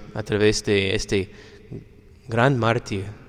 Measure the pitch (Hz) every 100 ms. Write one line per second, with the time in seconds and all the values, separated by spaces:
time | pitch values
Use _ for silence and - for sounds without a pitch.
0 | - 110 107 104 107 110 - 101 98 101
1 | - 101 92 - - - - - - -
2 | - - - 117 131 127 113 117 - 98
3 | 98 110